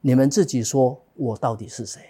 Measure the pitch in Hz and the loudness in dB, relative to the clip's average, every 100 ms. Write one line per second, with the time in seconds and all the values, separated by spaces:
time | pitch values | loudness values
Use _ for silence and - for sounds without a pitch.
0 | 139 127 135 208 165 127 110 139 127 139 | 2 4 4 2 0 0 -2 2 2 0
1 | _ - 127 104 117 113 110 - 110 - | _ -8 -6 -4 -4 -4 -10 -12 -14 -14
2 | - | -20